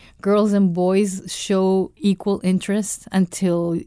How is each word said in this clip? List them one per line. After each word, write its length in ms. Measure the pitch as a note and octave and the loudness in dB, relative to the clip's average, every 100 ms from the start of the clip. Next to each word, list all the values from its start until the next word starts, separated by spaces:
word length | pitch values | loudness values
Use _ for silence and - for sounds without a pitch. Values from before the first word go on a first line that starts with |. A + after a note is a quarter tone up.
| - - | -14 -6
girls 300 | G3 G#3 G#3 | 0 2 4
and 220 | G3+ F#3+ | 4 2
boys 480 | E3+ F3+ G3 G#3 F#3+ - | 2 2 2 0 -4 -10
show 640 | - - F#3+ F#3+ F#3+ F#3 - | -10 -2 0 2 0 -2 -2
equal 460 | G3+ F#3+ G#3 G3 | -2 0 -2 -2
interest 640 | F#3 F#3 - G3+ G3+ - - | 0 -2 0 -4 -4 -8 -4
until 680 | F#3+ F3+ - F#3+ E3+ E3+ E3 | -2 0 0 0 0 0 -4